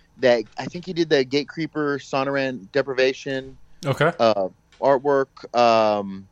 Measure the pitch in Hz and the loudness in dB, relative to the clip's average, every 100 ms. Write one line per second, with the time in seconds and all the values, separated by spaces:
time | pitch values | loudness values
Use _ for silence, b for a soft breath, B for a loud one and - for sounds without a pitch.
0 | b - 127 120 107 - 131 175 175 170 | b -2 2 2 0 -10 -12 -10 -8 -4
1 | 165 147 131 139 135 - 156 156 147 139 | 0 0 0 -2 -4 -8 -8 -4 -4 -4
2 | - 139 135 139 135 127 98 143 135 127 | -4 -4 -2 -2 -4 -6 -6 -2 -2 0
3 | 131 131 147 135 131 131 - - 143 131 | 0 0 -6 -8 -10 -18 -20 -10 -6 0
4 | 151 - 113 101 92 - _ - 131 139 | 0 2 2 2 -2 -8 _ -2 2 2
5 | 143 139 135 - - 120 120 113 110 104 | 2 0 -2 -8 -6 2 4 4 4 0
6 | 101 95 98 | -4 -10 -18